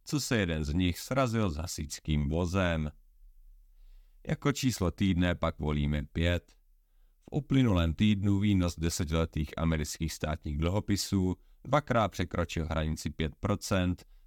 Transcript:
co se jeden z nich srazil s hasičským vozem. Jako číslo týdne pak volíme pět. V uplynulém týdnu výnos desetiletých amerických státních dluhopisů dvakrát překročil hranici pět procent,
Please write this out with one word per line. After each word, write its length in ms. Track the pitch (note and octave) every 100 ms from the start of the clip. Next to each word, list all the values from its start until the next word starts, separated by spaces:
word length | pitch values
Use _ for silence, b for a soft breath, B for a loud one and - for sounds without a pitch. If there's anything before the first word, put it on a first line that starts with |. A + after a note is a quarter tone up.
co 160 | - D3
se 160 | - A#2
jeden 280 | F2 D#2
z 80 | D2
nich 240 | E2+ F2+ -
srazil 520 | - C3+ B2+ A2+ G2+
s 60 | D2+
hasičským 720 | F2+ - D2 - - D2+ C#2+
vozem. 640 | E2 F2 F#2+ F2+ D#2+ D2+ - - - - - - - - - - - - - -
Jako 240 | D#3 C#3+
číslo 380 | - C3 - F2
týdne 440 | - G2 F2 F2+
pak 240 | E2 E2 -
volíme 440 | D2+ D2+ D2 D2
pět. 500 | D2 - E2+ F2 - _ _ _ _ _ _ _
V 100 | -
uplynulém 600 | D3 - C3+ B2 F2+ E2
týdnu 440 | D#2+ G#2+ G2+ G2+ G2
výnos 400 | G#2 F#2+ F2 E2
desetiletých 800 | E2 - D#2 E2 D#2+ D#2 D2 -
amerických 540 | E2 D#2 D2 - D#2+
státních 460 | - D#2 D#2 D#2 D2
dluhopisů 800 | E2+ G2+ - G2 - G2 F#2 F2 - -
dvakrát 440 | - C#3+ - A#2 G2+
překročil 580 | - F2+ - E2+ E2+ D#2
hranici 440 | D#2+ D#2 D#2 D#2
pět 260 | - D#2+ -
procent, 640 | G2 G2+ - F#2+ F2+ F2 - -